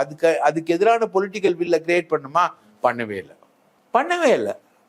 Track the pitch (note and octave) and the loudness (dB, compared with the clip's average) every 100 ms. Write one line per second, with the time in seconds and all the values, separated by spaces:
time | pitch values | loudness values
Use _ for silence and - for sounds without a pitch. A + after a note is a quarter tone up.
0 | C#3+ D3+ E3 D3+ C#3 D#3 D#3+ E3+ G#3 A#3 | 2 0 0 2 0 0 -2 2 2 2
1 | A3 F#3+ G3 G3+ F#3 E3+ E3+ E3 D#3+ F3 | 0 -2 -2 -2 -2 0 0 0 0 -2
2 | E3+ D#3 C3+ E3 F3 - _ _ B2 A#2+ | 0 -4 -2 0 0 -2 _ _ -2 -2
3 | A2+ G2+ F2+ - _ _ _ _ _ A#3 | -6 -8 -10 -18 _ _ _ _ _ -2
4 | D#4 F4 D#4 E3+ G2+ - _ _ | 0 0 2 2 0 -8 _ _